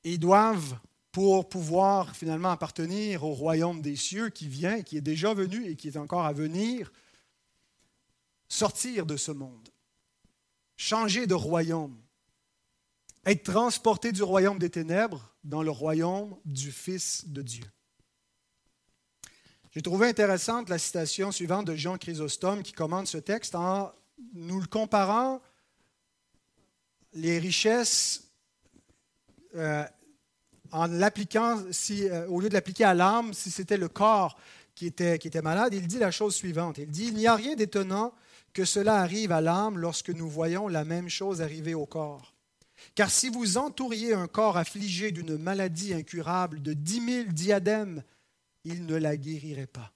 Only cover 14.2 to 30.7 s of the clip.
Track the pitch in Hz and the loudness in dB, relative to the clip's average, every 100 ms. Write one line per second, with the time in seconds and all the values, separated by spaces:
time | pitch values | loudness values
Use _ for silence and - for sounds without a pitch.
14.2 | 190 190 190 196 175 170 160 180 226 156 | 2 4 4 2 -4 -4 -2 0 0 -4
15.2 | 110 _ 147 151 156 131 156 160 170 190 | -14 _ -8 -4 -2 -2 -2 0 0 -2
16.2 | 208 185 160 135 143 127 - 185 - - | -6 -12 -8 -8 -8 -10 -8 -6 -4 -6
17.2 | 175 139 127 117 101 _ _ _ _ _ | -8 -10 -10 -12 -14 _ _ _ _ _
18.2 | _ _ _ _ _ _ _ _ _ _ | _ _ _ _ _ _ _ _ _ _
19.2 | - _ _ _ _ 156 165 190 240 226 | -20 _ _ _ _ -8 -2 4 4 6
20.2 | 208 185 - 233 196 175 - 180 156 - | 4 4 0 -4 -2 -2 -2 -2 -2 -2
21.2 | 196 - 175 185 190 160 160 185 - 160 | -2 -2 0 0 0 -4 -4 -4 -8 -6
22.2 | 151 - 180 202 180 - 156 185 190 160 | -6 -2 -2 -2 -6 -4 -2 -2 -4 -6
23.2 | - 220 - 175 180 196 196 - _ - | -4 -4 -4 -2 0 0 -4 -10 _ -20
24.2 | 240 190 165 190 170 220 220 208 196 220 | -18 -14 -6 -4 -2 -2 2 4 4 2
25.2 | 262 262 _ _ _ _ _ _ _ _ | 0 -4 _ _ _ _ _ _ _ _
26.2 | _ _ _ _ _ _ _ _ _ 160 | _ _ _ _ _ _ _ _ _ -4
27.2 | 165 170 180 170 214 240 226 - - - | 0 2 2 2 4 4 4 2 2 -2
28.2 | - _ _ _ _ _ _ _ _ _ | -8 _ _ _ _ _ _ _ _ _
29.2 | _ _ _ 170 156 151 151 _ _ _ | _ _ _ -4 -2 -2 -4 _ _ _
30.2 | _ _ _ _ - | _ _ _ _ -8